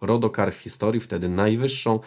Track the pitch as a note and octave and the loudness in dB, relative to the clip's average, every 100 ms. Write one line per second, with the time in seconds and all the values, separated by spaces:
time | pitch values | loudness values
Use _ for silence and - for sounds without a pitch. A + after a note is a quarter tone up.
0 | G2+ A#2+ A2+ - G2 F2 - - G#2 A2+ | 0 2 2 0 -2 -2 -10 -4 0 0
1 | - F2 F2+ F2+ G#2 A2 C3+ C3 - A2 | -2 -4 -2 2 4 4 0 -2 0 0